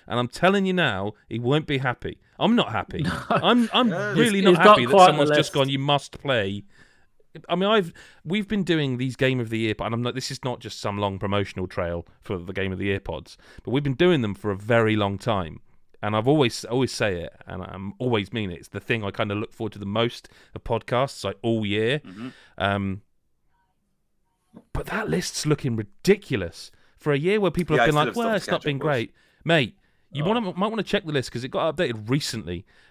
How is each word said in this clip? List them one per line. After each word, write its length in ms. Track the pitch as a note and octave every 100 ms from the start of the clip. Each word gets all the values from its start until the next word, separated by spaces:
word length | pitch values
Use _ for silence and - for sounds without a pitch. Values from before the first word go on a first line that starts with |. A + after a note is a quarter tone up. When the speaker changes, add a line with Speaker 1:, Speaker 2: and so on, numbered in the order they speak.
| -
Speaker 1:
And 140 | A#2
I'm 80 | B2
telling 380 | - F3 G3+ F#3+
you 60 |
now, 420 | F3+ D#3 F#2+ G2+ - -
he 120 | A2+
won't 260 | A#2+ D3 D#3
be 120 | C#3
happy. 420 | C3 A#2+ - - _ -
I'm 160 | F3+
not 160 | A#3 A2+
happy. 320 | G#2+ - -
Speaker 2:
<laughs> 20 |
No. 180 | - - -
Speaker 1:
I'm, 400 | A3+ D#3 A#3+ A3+
I'm 160 | A3 B3
Speaker 3:
Yes. 280 | F3+ G#3 G3+
Speaker 1:
really 180 | A#3 G3
Speaker 2:
He's, 80 |
Speaker 1:
not 60 | F#3+
Speaker 2:
he's 80 | F3
got 80 | F#3+
Speaker 1:
happy 160 | G#3 A#2+
that 40 |
Speaker 2:
quite 140 | G3 F3+
the 0 |
Speaker 1:
someone's 220 | D3+ D3
just 80 | D3
Speaker 2:
list. 140 | D3
Speaker 1:
gone, 140 | D3 C3+
"You 100 | C#3
must 400 | C#3 C#3+ - -
play." 420 | D3 B2 G2 G2+ G#2 - - _ _ _ _ D#3+ -
I 80 | E3+
mean, 120 | G3
I've, 240 | A3 E3 - - -
we've 220 | - G3+ G3+
been 160 | G#3
doing 360 | F3 E3 C#3 B2
these 180 | C3 A#2
Game 240 | C3 B2+
of 100 | A2+
the 80 | A2+
Year, 160 | A2 G#2
and 120 | G#2
I'm 100 | A#2
not, 120 | A#2+
this 160 | A#2+ -
is 140 | C3
not 160 | C3 A#2+
just 180 | A2+ -
some 200 | A2 G2+
long 200 | G2+ F#2+
promotional 480 | G2+ G2+ G2 - F#2
trail 400 | - F2 E2+ - -
for 180 | - F#2+
the 140 | F2
Game 180 | F#2+ F#2+
of 80 | F#2
the 60 |
Year 160 | G2 G2
pods, 360 | - D#2+ - - - -
but 80 | -
we've 100 | B2
been 120 | C#3+
doing 280 | B2 F3 E3
them 140 | A2 F#2+
for 160 | G#2+
a 40 | F#2+
very 380 | G#2 A#2 A2
long 240 | G#2+ G2+ G2
time. 420 | - G#2 E2 E2 - - - -
And 120 | G#2+
I've 140 | G#2+ A2+
always, 360 | D3+ B2 - G2
always 260 | B2 B2+
say 300 | - A2 F2
it, 100 | E2 - -
and 160 | F2+
I 140 | F#2 F#2 G2 -
always 320 | - A2 G2
mean 180 | A#2 G2+
it. 80 | D#2+
It's 100 | -
the 100 | G2+
thing 240 | - A#2
I 80 | G2+
kinda 240 | - G#2+
look 180 | G#2 A2+
forward 180 | - A2
to 60 | G2
the 80 | G2
most 420 | G#2+ A#2 - - - -
of 80 | -
podcasts, 600 | - A2+ - B2 C3+ -
like, 140 | G2 F#2+
all 240 | A#2 A2+
year. 360 | G#2 G#2 A2 D3
Speaker 3:
Mm-hmm. 280 | - F#2 B2+ - - -
Speaker 1:
Um, 420 | G2 G2+ G2 F#2+ - _ _ _ _ _ _ _ _ _ _ _ _ _ _ - -
but 140 | - -
that 220 | G#3 A3+
list's 380 | E3 - - D3+
looking 300 | D3 C3+ A2+
ridiculous 920 | G#2 - - G3+ - A#2+ E2+ - - - _ _
for 140 | D3+
a 60 | C#3+
year 220 | E3 G#3+
where 100 | F#3+
people 260 | D#3 D#3 D3+
Speaker 3:
Yeah, 100 | A#2
Speaker 1:
have 20 |
Speaker 3:
I 0 |
Speaker 1:
been 40 |
Speaker 3:
still 80 | D3+
Speaker 1:
like, 60 | D3
Speaker 3:
have 80 | A3+
Speaker 1:
"Well, 100 | A3+
Speaker 3:
stuff 80 | G#3
Speaker 1:
it's 80 | -
Speaker 3:
to 40 |
Speaker 1:
not 80 | F3+
Speaker 3:
catch 40 |
Speaker 1:
been 120 | - C#3
Speaker 3:
up 40 |
with. 20 |
Speaker 1:
great." 320 | D#3 C3+ A2+ _ _ _
Mate, 320 | D3+ E3 A#2+ - _ _ _
you 120 | C3+
Speaker 2:
Oh. 40 | D#3+
Speaker 1:
wanna, 120 | A#3 G3
might 140 | F3 G#3
wanna 120 | A3+
check 220 | - G3+
the 80 | D#3
list 200 | D3 A#2+
'cause 100 | A#2+
it 60 | C3
got 240 | - D#3 D3+
updated 320 | D#3+ A2+ G#2+
recently. 560 | C#3 - B2 D#2+ F2+ - _ _